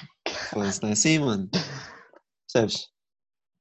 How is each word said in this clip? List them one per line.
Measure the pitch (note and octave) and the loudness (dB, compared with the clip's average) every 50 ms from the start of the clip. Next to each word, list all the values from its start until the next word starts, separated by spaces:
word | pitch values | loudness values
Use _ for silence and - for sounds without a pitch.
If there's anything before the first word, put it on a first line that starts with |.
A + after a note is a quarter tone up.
| - - _ _ _ - - - - - | -8 -12 _ _ _ -10 -8 -8 -8 -6
Foda-se, | - G#3+ G2+ G2 G2 - - | -4 -2 -2 -2 -2 -2 -2
não | G#2+ | 0
é | G#2+ | 2
assim, | A2 - D#3 D#3+ D#3 | 4 4 6 6 6
mano? | C#3+ B2+ G#2+ G2 F#2+ - - F#3 D3+ C#3 C#3 C3+ - - - - - - - - - _ _ _ _ - - | 4 2 2 0 -2 -2 -2 -2 -2 -4 -8 -12 -12 -14 -18 -20 -20 -20 -20 -20 -20 _ _ _ _ 0 2
Percebes? | B2+ A2 G2 - - - - _ _ _ _ _ _ _ _ _ _ _ _ _ _ | 2 2 2 0 -4 -8 -12 _ _ _ _ _ _ _ _ _ _ _ _ _ _